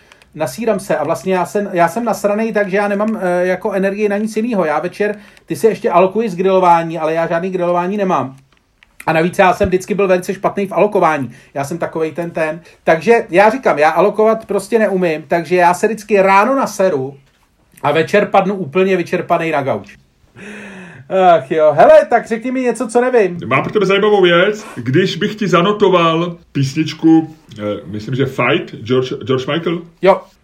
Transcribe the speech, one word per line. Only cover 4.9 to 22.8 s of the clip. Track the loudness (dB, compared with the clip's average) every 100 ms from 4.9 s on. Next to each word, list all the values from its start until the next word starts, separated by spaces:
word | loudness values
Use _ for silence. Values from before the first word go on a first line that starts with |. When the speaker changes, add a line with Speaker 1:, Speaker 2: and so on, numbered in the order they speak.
| -4 -4 -4 -12 _ -10
Speaker 1:
ty | 0
si | 0
ještě | 0 0
alkuji | 2 2 0 -4
z | -2
grilování, | 0 2 4 2 2 -4
ale | -4
já | -2 -2
žádný | -4 -4
grilování | -4 -2 -2 -2 -4
nemám. | -2 -2 -4 -10 _ _ _ _ _ _ -2
A |
navíc | 0 0 2
já | 2
jsem | 2 0
vždycky | -2 -4
byl | -2 0
velice | 0 -2
špatný | -6 -6 -4 -4
v |
alokování. | 0 0 2 0 0 -6 -12 _
Já | -10
jsem | -8 -6
takovej | -8 -6 -6
ten, | -6 -8
ten. | -6 -6 -6 -14 _
Takže | 0 0 4 2 4
já | 4 4
říkám, | 2 -2 2
já | 2
alokovat | 4 0 2 0 0 -2
prostě | -6 -2 0
neumím, | 0 0 -2 -4 -4
takže | -4 0 2
já | 2
se | 2 -2
vždycky | -4 -2 2
ráno | 4 4 2 0
naseru | -2 0 0 0 -6 -12 _ _ _ _ _ _
a | -2
večer | 0 2 2 2
padnu | 0 0 -4
úplně | -4 0 0 0
vyčerpaný | -2 -4 -2 -2 0
na | -2
gauč. | -2 -6 -8 -20 _ _ _ -20 -20 -20 -20 -20 -20 -20 -4 2 6
Ach | 4 2
jo, | 2 2 6
hele, | 8 8 6
tak | 0 0
řekni | -6 -4
mi | -2
něco, | -2 -2